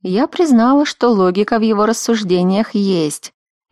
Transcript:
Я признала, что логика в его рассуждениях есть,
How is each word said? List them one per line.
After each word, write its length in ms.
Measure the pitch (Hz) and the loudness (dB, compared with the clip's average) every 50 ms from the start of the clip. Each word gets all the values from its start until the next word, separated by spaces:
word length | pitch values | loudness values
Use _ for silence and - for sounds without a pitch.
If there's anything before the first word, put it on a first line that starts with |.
Я 280 | 190 185 180 202 277 320 | _ -4 -2 -2 -2 -4
признала, 560 | - - 359 320 269 226 226 247 269 285 294 | -2 -2 0 2 4 4 4 4 2 2 0
что 240 | 285 - _ - 240 | 0 -4 _ 0 0
логика 500 | 240 202 185 180 180 190 208 - - 226 | 2 2 2 2 2 0 -2 0 0 -2
в 40 | 214 | 0
его 220 | 226 220 202 208 | 0 0 0 0
рассуждениях 880 | 214 226 - - - 233 220 214 180 180 180 180 180 190 202 220 - - | 0 -2 -4 -2 -4 -2 -2 -2 -2 0 0 2 0 0 0 -2 -2 -2
есть, 580 | 208 202 196 190 170 160 151 151 - - - _ _ _ _ _ _ _ _ | -2 -2 0 0 0 -2 -4 -6 -8 -16 -20 _ _ _ _ _ _ _ _